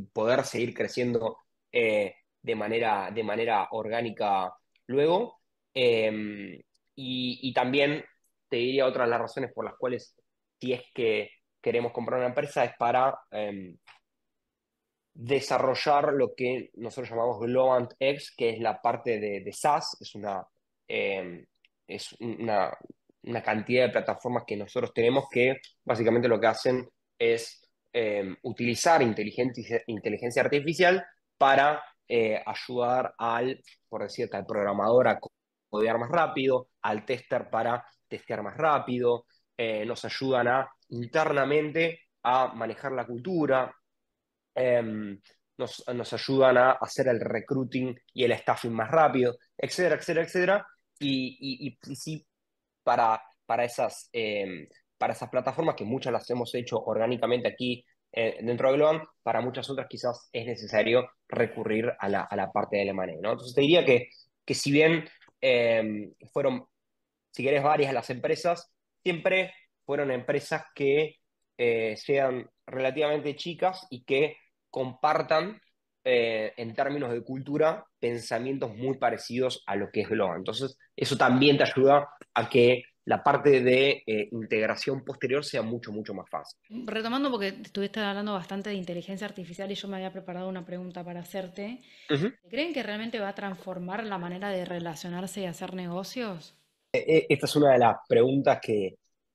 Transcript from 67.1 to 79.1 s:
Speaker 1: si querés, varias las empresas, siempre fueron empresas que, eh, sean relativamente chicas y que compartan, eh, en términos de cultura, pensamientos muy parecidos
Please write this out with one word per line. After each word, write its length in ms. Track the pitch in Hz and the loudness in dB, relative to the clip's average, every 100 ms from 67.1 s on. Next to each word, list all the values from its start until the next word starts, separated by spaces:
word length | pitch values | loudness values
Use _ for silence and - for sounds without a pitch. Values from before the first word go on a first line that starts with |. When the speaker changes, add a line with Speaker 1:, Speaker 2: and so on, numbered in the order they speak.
| _ _ | _ _
Speaker 1:
si 120 | - | -4
querés, 200 | 127 143 | 0 2
varias 300 | 143 151 135 | 4 4 2
las 160 | 127 - | 0 -4
empresas, 640 | 127 - 156 175 170 - _ _ _ | -4 -2 0 0 -2 -6 _ _ _
siempre 500 | 180 170 190 185 180 - _ _ - | -4 0 2 2 0 -8 _ _ -6
fueron 260 | 143 139 | -2 -2
empresas 520 | 127 120 143 - 156 - - | -2 0 -2 -2 -6 -6 -2
que, 420 | 139 143 156 - _ _ _ - | 2 2 2 -6 _ _ _ -2
eh, 380 | 120 113 110 107 | 0 2 -2 -4
sean 520 | - 139 135 127 - _ - | 0 2 2 -2 -8 _ -10
relativamente 720 | 131 131 135 147 143 147 139 | -4 -2 0 0 0 -4 -6
chicas 500 | 170 165 180 185 - | -8 -2 -2 -2 -12
y 140 | 123 | -12
que 340 | - 135 151 - _ _ _ | -2 0 0 -4 _ _ _
compartan, 920 | - 131 120 151 156 143 160 180 220 _ _ _ _ | -6 -6 -2 0 2 2 0 0 -10 _ _ _ _
eh, 500 | 131 123 117 110 107 - | 2 4 4 0 -4 -6
en 160 | 113 | -8
términos 380 | 113 139 143 127 | -4 -2 -2 -4
de 120 | 120 | -6
cultura, 640 | 117 131 135 147 156 160 - - | -6 -10 -4 2 2 0 -10 -6
pensamientos 760 | 120 120 110 117 127 135 127 107 | -4 -4 -4 -4 -2 -4 -6 -4
muy 220 | 131 131 | -4 0
parecidos 640 | 120 | 0